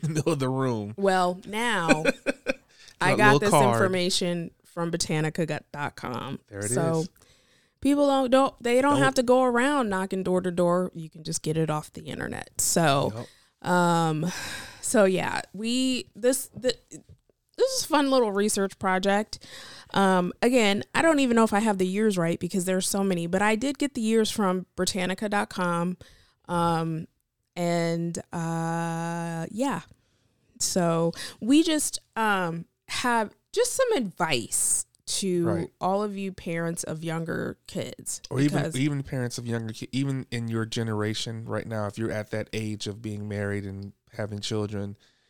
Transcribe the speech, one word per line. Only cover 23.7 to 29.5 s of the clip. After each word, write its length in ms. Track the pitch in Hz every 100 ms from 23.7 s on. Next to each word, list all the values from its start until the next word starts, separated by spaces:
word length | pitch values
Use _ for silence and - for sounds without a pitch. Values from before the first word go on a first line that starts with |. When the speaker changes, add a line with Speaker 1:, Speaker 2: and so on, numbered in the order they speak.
| 285
Speaker 2:
get 160 | 285
the 60 | -
years 300 | 220 226 214
from 360 | - 196 185 180 -
Botanica 520 | 185 196 185 190 214
dot 200 | 202 214
com. 460 | - 180 170 175 180 - - _ _ -
Um, 600 | 175 170 165 165 160 - _ _ _ _ -
and, 600 | 175 170 170 170 170 165 -
uh, 1120 | 175 165 165 165 165 165 165 165 170 170 165 165